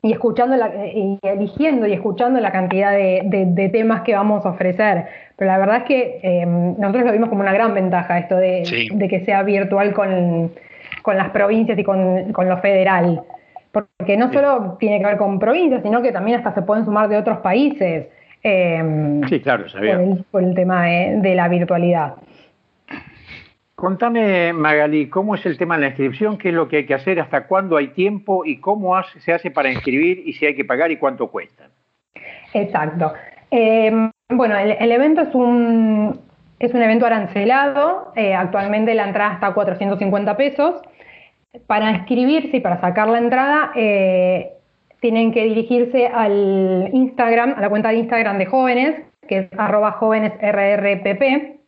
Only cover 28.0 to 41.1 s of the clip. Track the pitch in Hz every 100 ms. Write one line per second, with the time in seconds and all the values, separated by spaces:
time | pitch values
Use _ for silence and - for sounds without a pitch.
28 | 190 208 208 190 160 131 - 214 185 185
29 | 180 - - 170 175 147 135 127 - 131
30 | 170 180 165 - 147 135 120 123 165 156
31 | 143 117 117 98 82 _ _ _ _ _
32 | _ - - - - - 202 185 156 170
33 | 156 - - - _ 240 220 226 220 226
34 | 220 - _ 247 240 202 208 214 233 233
35 | 294 320 311 254 247 240 233 226 220 214
36 | 214 - - _ _ _ 240 240 226 226
37 | 233 226 190 208 208 262 285 277 302 370
38 | - - 208 190 185 202 196 214 226 220
39 | 202 202 208 185 202 190 202 180 196 196
40 | 202 196 208 208 277 277 302 339 - _
41 | -